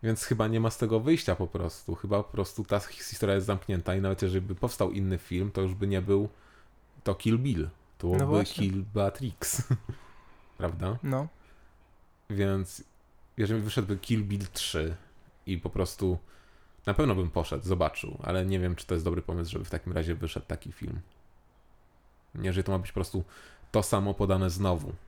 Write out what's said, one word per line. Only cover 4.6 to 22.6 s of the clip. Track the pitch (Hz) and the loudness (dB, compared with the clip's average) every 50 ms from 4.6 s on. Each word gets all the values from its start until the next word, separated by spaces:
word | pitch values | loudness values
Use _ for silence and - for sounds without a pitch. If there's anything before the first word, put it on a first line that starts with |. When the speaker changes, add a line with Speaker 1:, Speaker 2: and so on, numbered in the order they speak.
| - 120 - - 104 92 - | -2 -2 0 2 0 0 2
Speaker 1:
inny | 101 98 95 95 90 | 0 0 0 0 -2
film, | - - - 90 95 101 | -2 -2 -2 0 0 0
to | 98 - | 0 0
już | 98 92 92 | 0 0 0
by | 95 104 | 0 0
nie | 98 101 95 92 | 0 2 0 2
był | 98 98 98 104 104 - - - - - - - - - - - - - - - | 4 4 4 4 2 -4 -12 -20 -20 -20 -20 -20 -20 -20 -20 -20 -20 -20 -8 -2
to | - 98 | -2 -2
Kill | 95 - 110 110 117 | 0 2 2 2 4
Bill. | 127 143 120 82 76 78 - - - _ - - | 2 0 0 0 -2 -4 -6 -12 -20 _ -16 -6
To | - | 0
Speaker 2:
No | 87 87 | 2 2
Speaker 1:
byłby | 76 139 139 147 | 4 4 4 4
Speaker 2:
właśnie. | 101 101 - - - 107 98 | 4 2 2 0 0 0 0
Speaker 1:
Kill | 95 98 95 104 - | 0 -2 -4 -2 0
Beatrix. | 107 101 98 - - 135 123 92 - - - - - - - 123 - - - 127 - - | 0 0 0 0 -2 -6 -6 -6 -4 -4 -4 -2 -2 0 0 0 0 0 -8 -12 -12 -12
<laughs> | - - - - - - - - - - - | -20 -20 -20 -20 -20 -20 -20 -20 -20 -12 -6
Prawda? | 95 87 87 87 92 113 120 120 - | -4 -4 -4 -2 -2 -2 -4 -2 -2
Speaker 2:
No. | 147 131 131 143 160 - - - - - - - - - - - _ - - - - - _ _ _ | -2 -2 0 -2 -4 -8 -16 -20 -20 -20 -20 -20 -20 -20 -20 -20 _ -20 -20 -20 -20 -20 _ _ _
Speaker 1:
Więc | 107 98 101 98 95 95 95 90 - - - - - - _ _ _ - - - _ | 0 2 2 2 2 0 -2 -4 -8 -16 -16 -18 -20 -20 _ _ _ -20 -20 -18 _
jeżeli | - 110 101 113 113 | -2 0 0 2 0
wyszedłby | 104 107 - - 110 95 104 | 0 0 0 0 0 0 -2
Kill | 95 - - 120 110 104 | -4 0 0 0 0 2
Bill | 98 101 98 98 92 - | 0 -2 -4 -4 -6 -6
trzy | - - - - 76 78 82 85 - - - - - - - - - - | -6 -6 -2 -2 -2 -2 -2 -4 -6 -10 -20 -20 -20 -20 -20 -20 -16 -6
i | - 95 85 | -4 -4 -4
po | - 92 | -4 -4
prostu | - - 92 - - - 101 92 90 85 - - - - - - - - - - - - - | -2 -2 -2 -2 -2 -2 0 0 0 0 -4 -10 -20 -20 -20 -20 -20 -20 -20 -20 -20 -10 -4
na | - 101 | 0 2
pewno | - 156 139 104 | 4 4 4 4
bym | 92 92 82 | 2 0 0
poszedł, | 73 87 80 - - 69 - 92 | 0 0 -2 0 -2 -4 0 0
zobaczył, | 92 85 82 78 - - - - 71 71 76 | 2 2 2 0 0 -2 -8 -8 -8 -8 -4
ale | - 87 92 92 | -2 0 0 0
nie | 95 98 92 | 0 0 0
wiem, | 90 90 90 | 0 0 -2
czy | - - | -4 -4
to | - 92 | -2 -2
jest | 85 82 | 0 0
dobry | 90 85 85 - | 0 -2 -2 -2
pomysł, | - 85 87 85 85 | -4 -4 -4 -4 -4
żeby | - - - | -6 -8 -8
w | - | -6
takim | - 90 - - 90 | -6 -6 -6 -4 -2
razie | 85 80 82 85 | -2 0 0 -2
wyszedł | 82 87 80 - - - | -2 -4 -6 -6 -8 -6
taki | - 80 78 - - - | -6 -8 -8 -8 -12 -14
film. | - - - - 82 90 - - _ - - - - _ - _ _ _ - - - - _ _ _ _ - _ _ _ _ _ | -10 -10 -8 -8 -8 -10 -12 -20 _ -20 -20 -20 -20 _ -20 _ _ _ -20 -20 -20 -20 _ _ _ _ -20 _ _ _ _ _
Jeżeli | - - 92 90 95 | -4 -2 0 0 0